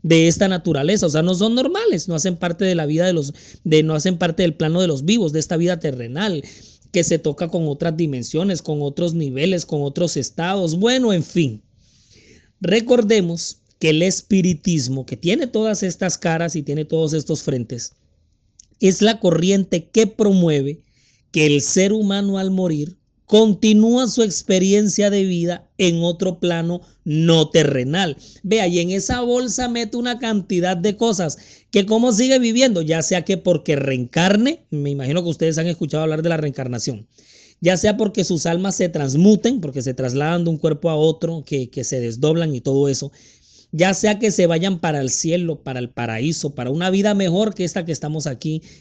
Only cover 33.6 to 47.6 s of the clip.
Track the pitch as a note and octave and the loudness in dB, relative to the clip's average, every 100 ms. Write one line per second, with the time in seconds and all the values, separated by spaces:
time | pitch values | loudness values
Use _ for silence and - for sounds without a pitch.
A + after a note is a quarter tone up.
33.6 | - C#3+ C#3 C3 B2 E3+ F#3 G#3 B3+ E4+ | 0 -2 -2 -4 -2 0 2 2 2 -2
34.6 | _ D3+ C#3+ C#3+ C3 E3+ F3 D#3 E3 D#3+ | _ -6 -4 -4 -2 -2 -2 -2 0 0
35.6 | E3+ E3 D#3 D3+ D#3+ D#3 E3 D#3+ D3+ C3 | -2 -4 -4 -2 -2 -2 -2 -2 -2 -6
36.6 | B2+ A#2+ - G#2+ A2 _ _ - _ - | -6 -6 -6 -8 -14 _ _ -20 _ -2
37.6 | E3 F3+ G#3 G#3 G#3 G#3 F3 E3+ E3+ E3+ | 0 2 2 2 0 0 -2 -2 -2 -2
38.6 | F#3+ F#3 F3+ E3 C#3 C#3 G3 G#3 A3+ B3+ | -2 -2 -2 -2 -2 4 6 6 2 -2
39.6 | D#3 C3 B2 B2+ B2+ C3 D3+ F3 E3+ D#3 | -4 -6 -6 -4 -4 -2 -2 0 -2 -2
40.6 | D#3+ D3+ E3 D3+ D#3+ D#3 E3 E3 - C#3+ | -2 -2 -2 2 2 0 -6 -6 -6 -6
41.6 | A#2+ C#3 A#2+ C3 A#2+ A2+ D3+ E3 D#3+ B2+ | -6 -8 -6 -4 -6 -2 0 2 -2 -4
42.6 | C#3 C3+ C#3+ C3 C#3 - _ _ _ _ | -2 0 0 -2 -8 -16 _ _ _ _
43.6 | _ D#3 F#3 F#3 G#3 G#3 A3+ - F3 E3 | _ 0 0 2 0 0 0 2 2 2
44.6 | F#3+ F3 E3+ D3+ C3 - E3 F3 E3+ D3 | -2 -2 -2 -2 -2 -4 -2 -2 -2 -6
45.6 | C#3 B2 B2 - A#2 A2 D3 D#3+ D3+ C#3+ | -8 -8 -8 -6 -6 -4 -4 -4 -6 -6
46.6 | B2 D3+ F#3 F#3+ G#3 G3+ F#3 F3 A3 F#3 | -4 -2 0 2 2 2 0 0 0 -2